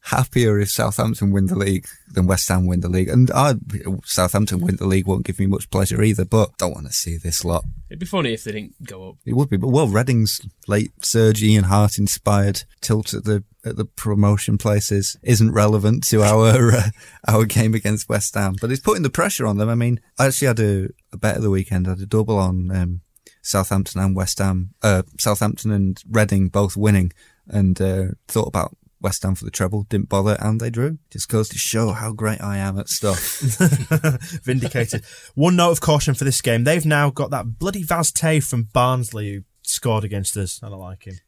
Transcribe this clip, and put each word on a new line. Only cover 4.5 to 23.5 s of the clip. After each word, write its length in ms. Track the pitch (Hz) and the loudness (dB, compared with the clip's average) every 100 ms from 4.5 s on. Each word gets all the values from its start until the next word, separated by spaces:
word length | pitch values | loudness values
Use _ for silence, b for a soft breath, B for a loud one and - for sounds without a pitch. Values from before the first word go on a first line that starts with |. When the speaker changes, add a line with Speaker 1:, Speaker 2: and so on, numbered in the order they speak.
| 92 | 0
Speaker 1:
win 160 | 87 92 | 0 0
the 100 | 95 | 0
league 200 | 95 92 | 0 0
won't 200 | 92 90 | -2 -4
give 120 | 92 | -2
me 80 | 98 | 0
much 240 | 98 - | 0 -2
pleasure 320 | 95 95 113 | 0 0 2
either, 220 | 110 104 | 2 2
but 320 | 90 110 104 _ | 2 4 2 _
don't 160 | 90 | -4
wanna 180 | - 71 | -4 -6
see 240 | - - 82 | -6 -4 -6
this 280 | 85 - | -4 -4
lot. 200 | 87 85 - - - | -2 -2 -4 -10 -14
Speaker 2:
It'd 100 | 156 | -12
be 60 | 175 | -6
funny 260 | 196 143 | -2 -2
if 120 | 110 | -4
they 80 | 117 | -8
didn't 300 | 104 104 _ | -10 -12 _
go 260 | - 95 92 | -18 -16 -18
up. 60 | - | -14
Speaker 1:
It 100 | - | -2
would 160 | 117 143 | 0 2
be, 60 | 98 | 0
but 120 | 131 | 2
well, 200 | 131 139 | 2 2
Reading's 520 | 101 127 120 107 - 98 _ - | 2 2 2 2 -2 -10 _ -2
late 260 | 104 - _ | -2 -2 _
Serge 380 | - 117 110 107 | -2 4 4 4
Ian 220 | 107 107 | 4 4
Hart 340 | 92 101 104 - | 6 4 4 2
inspired 680 | 101 - - 101 101 98 - _ | -2 -2 0 2 2 -2 -8 _
tilt 320 | - 107 104 | -2 -2 -2
at 100 | - | -6
the, 200 | 107 104 101 _ | -2 -2 -2 _
at 120 | 113 - | -10 -6
the 80 | |
promotion 760 | 107 - 110 104 104 104 - 107 | -8 -6 -2 2 4 4 2 0
places 580 | 113 104 - 101 98 - | 2 0 2 -2 -2 -6
isn't 300 | - 113 110 | 0 4 4
relevant 520 | 107 104 107 104 120 - | 4 4 4 2 0 2
to 140 | 110 | 4
our, 500 | 104 110 110 123 120 | 4 6 6 6 6
<laughs> 40 | 104 | 4
uh, 60 | 104 - B B - | 2 -4 B B 0
our 160 | 110 | 2
game 300 | 110 - 110 | 2 2 0
against 340 | 110 104 107 - | 0 -2 -4 -2
West 260 | 107 - | -4 -2
Ham, 220 | 107 98 95 | -2 -2 -2
but 100 | 113 | -4
it's 80 | 139 | -2
putting 220 | - 214 | 0 0
the 80 | 147 | 0
pressure 360 | - 190 - 113 | 0 -2 -2 -2
on 120 | 101 | 0
them. 100 | 107 | 0
I 60 | |
mean, 260 | 117 120 120 _ - | 0 0 -2 _ 0
I 80 | 135 | 0
actually 220 | 131 139 | 2 0
had 120 | 113 | 2
a, 280 | 104 98 95 - _ | 2 2 -2 -8 _
a 40 | 95 | -6
bet 180 | 107 - | -2 0
of 60 | |
the 80 | 110 | 0
weekend. 360 | 95 92 92 90 | 0 0 -2 -2
I 40 | |
had 100 | 92 | -4
a 60 | 98 | -2
double 320 | 110 110 104 | 0 2 0
on, 320 | 95 92 90 | 2 0 -2
um, 260 | 92 87 90 _ _ - b | -2 -2 -4 _ _ -20 b
Southampton 580 | - | -4